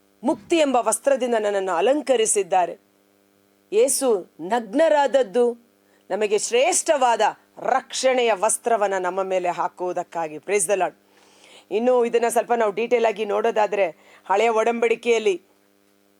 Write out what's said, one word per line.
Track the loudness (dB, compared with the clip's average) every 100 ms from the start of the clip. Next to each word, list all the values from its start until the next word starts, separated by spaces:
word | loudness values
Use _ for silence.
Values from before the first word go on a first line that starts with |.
| _ _
ಮುಕ್ತಿ | -4 -4 0 0
ಎಂಬ | 2 2
ವಸ್ತ್ರದಿಂದ | 0 -2 0 0 0
ನನ್ನನ್ನು | 0 0 -2 -2
ಅಲಂಕರಿಸಿದ್ದಾರೆ. | 0 2 0 0 0 0 -2 0 0 0 -4 _ _ _ _ _ _ _ _ -4
ಯೇಸು | 2 2 2 0 0 -4 -12
ನಗ್ನರಾದದ್ದು | -4 -4 -2 0 2 2 2 0 0 0 0 -2 _ _ _ _ -8
ನಮಗೆ | -4 0 -2
ಶ್ರೇಷ್ಠವಾದ | 0 0 2 0 0 2 2 2 0 -2 _ -10
ರಕ್ಷಣೆಯ | -2 -2 -2 -2 0 2 2
ವಸ್ತ್ರವನ್ನ | 0 0 -2 -2 0 0 -2
ನಮ್ಮ | -4 -4
ಮೇಲೆ | -2 -2 -2
ಹಾಕುವುದಕ್ಕಾಗಿ. | -4 -6 -6 -6 -6 -8 -6 -8 -8
Praise | -4 -2 0
the | 0
Lord. | -2 -6 _ _ _ _ -20 -20 -6
ಇನ್ನು | -2 2 2
ಇದನ್ನ | 2 0 0
ಸ್ವಲ್ಪ | 0 0
ನಾವು | 0 0
ಡೀಟೇಲ್ | -2 0 0
ಆಗಿ | 0 -2
ನೋಡೋದಾದ್ರೆ, | -2 0 0 0 0 0 -2 -4 _ -14
ಹಳೆಯ | -2 0 2
ಒಡಂಬಡಿಕೆಯಲ್ಲಿ | 2 0 0 0 0 0 0 0 -2 _ _ _ _ _ _ _ _